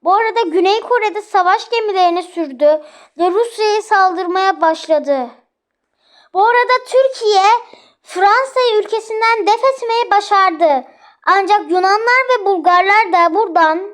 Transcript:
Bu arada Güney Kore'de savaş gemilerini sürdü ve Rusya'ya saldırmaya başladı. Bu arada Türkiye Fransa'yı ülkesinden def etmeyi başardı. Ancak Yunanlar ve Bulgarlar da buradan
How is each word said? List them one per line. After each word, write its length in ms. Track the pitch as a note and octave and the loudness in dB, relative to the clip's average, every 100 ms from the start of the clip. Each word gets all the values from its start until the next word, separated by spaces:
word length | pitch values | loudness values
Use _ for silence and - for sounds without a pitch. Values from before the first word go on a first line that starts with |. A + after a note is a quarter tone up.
Bu 120 | D#4+ | 0
arada 260 | G4+ A4+ G#4 | 0 0 -2
Güney 400 | G4+ E4 F#4 G#4+ | -2 0 0 -2
Kore'de 420 | G#4+ A#4+ G#4+ F#4+ | -2 -2 -2 -6
savaş 480 | G4+ G4 F4+ G4+ - | -4 -2 0 0 -2
gemilerini 520 | A#4 A4 F#4+ F4+ E4+ | -4 -2 0 0 0
sürdü 600 | F4 E4+ D#4 B3+ D4 D#4 D4+ - - - | -6 -8 -8 0 0 0 -4 -20 -20 -4
ve 120 | F4 | -2
Rusya'ya 520 | F#4 A#4 G#4 G#4+ G#4 | 0 -4 -2 -2 -2
saldırmaya 800 | G#4 G#4 F#4+ F4 F4+ F#4 F#4+ D#4+ | 0 2 2 0 -4 -2 -2 0
başladı. 640 | E4 D#4+ - D#4 C4+ C#4 A#3 - _ _ _ _ _ _ _ _ _ | 0 -2 -2 -2 0 -4 -4 -14 _ _ _ _ _ _ _ _ _
Bu 100 | F#4 | 0
arada 280 | G#4+ A#4+ B4 B4+ B4+ | 2 2 0 -2 0
Türkiye 560 | B4+ C5+ C5 A4 G4+ G4 A#4 A#4 - _ _ | 0 0 0 0 2 2 0 -2 -20 _ _
Fransa'yı 760 | _ F4+ G4 A4+ C5+ C5 B4 G#4+ | _ 0 2 2 0 -2 0 0
ülkesinden 680 | G4+ A4 G#4+ A4 A4+ A4+ F#4+ | -2 -6 -6 -4 -2 0 0
def 180 | A4+ | 0
etmeyi 460 | C5 C5 A#4 A#4 A4+ | 0 -2 -4 -4 0
başardı. 760 | G4+ G4+ G4+ F#4+ D#4 E4 C4+ B3+ _ - _ - | -2 0 0 0 2 0 0 -4 _ -20 _ 0
Ancak 440 | F#4+ F#4+ G#4 D4+ | 0 2 0 2
Yunanlar 520 | F4 F#4 G#4 A4+ B4+ B4+ | 0 2 0 2 0 2
ve 160 | B4 G4 | 0 0
Bulgarlar 680 | F#4+ D#4+ F4+ F#4+ G#4 G#4+ | 0 2 2 4 2 2
da 220 | F4 E4+ | 2 2
buradan 460 | F4 A4 E4+ D#4+ D#4+ G4+ | 0 0 2 2 0 -8